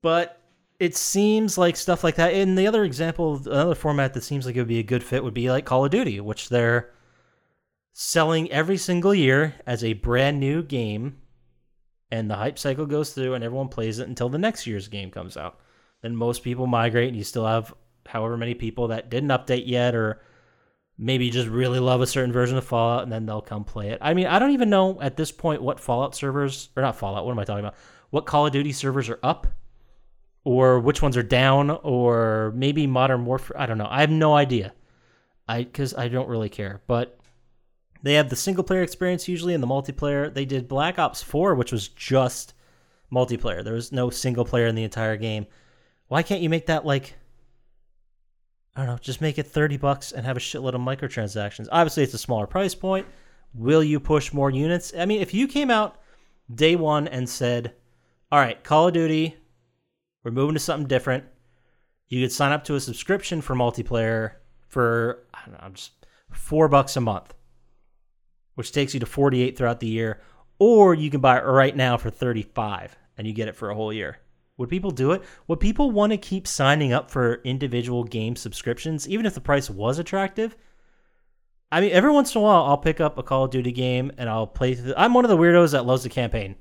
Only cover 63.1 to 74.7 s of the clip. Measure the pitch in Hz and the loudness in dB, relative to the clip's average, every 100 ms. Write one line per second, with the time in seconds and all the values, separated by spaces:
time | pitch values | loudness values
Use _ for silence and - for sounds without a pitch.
63.1 | 196 - 170 143 127 123 123 113 120 113 | -2 -2 -6 -2 0 0 -2 -4 -2 0
64.1 | 113 110 - - _ _ - 120 117 117 | -2 -4 -10 -20 _ _ 0 0 2 -2
65.1 | 123 _ - - 101 95 92 - _ _ | -6 _ -20 -20 -20 -20 -18 -20 _ _
66.1 | _ _ - - 151 156 139 139 - 117 | _ _ -10 -2 4 6 6 4 -2 -2
67.1 | 95 - - _ _ _ _ _ _ _ | -4 -10 -20 _ _ _ _ _ _ _
68.1 | _ _ _ _ - 113 143 139 139 113 | _ _ _ _ -12 -6 -2 -2 -2 -6
69.1 | - 139 127 123 127 123 117 113 110 113 | 2 2 4 0 0 -2 -2 -4 -2 -4
70.1 | 107 - _ _ _ 214 226 196 165 151 | -6 -14 _ _ _ 8 10 10 8 2
71.1 | 139 131 127 - 135 135 143 127 120 113 | 4 6 6 6 6 6 4 2 2 -2
72.1 | - 123 113 107 - 107 95 92 - _ | -4 -4 -2 -4 -4 -4 -6 -12 -20 _
73.1 | - 110 107 110 - 107 104 110 110 82 | -10 -8 -4 -6 -6 -8 -4 -6 -6 -8
74.1 | - _ _ _ - 123 | -10 _ _ _ -10 -6